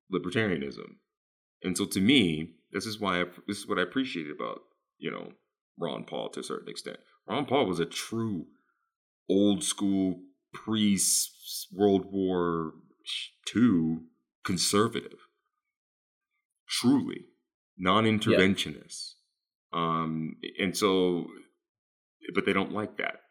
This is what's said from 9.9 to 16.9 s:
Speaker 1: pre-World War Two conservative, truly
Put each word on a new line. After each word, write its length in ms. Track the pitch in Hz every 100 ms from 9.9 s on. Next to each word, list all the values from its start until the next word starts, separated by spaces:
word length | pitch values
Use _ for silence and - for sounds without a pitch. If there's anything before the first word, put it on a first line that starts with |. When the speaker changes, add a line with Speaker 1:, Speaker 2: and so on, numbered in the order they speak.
| 98 95 90 - _ _
Speaker 1:
pre-World 1500 | - - 110 104 95 - - - - - - - 92 101 98 95
War 640 | 98 92 92 87 85 80 - _ _ - - - _ -
Two 560 | 98 120 90 80 80 - _ _ _
conservative, 720 | - 90 - 101 113 113 - - _ _ _ _ _ _ _ _ _ _ _ _ _ _ -
truly 580 | - 123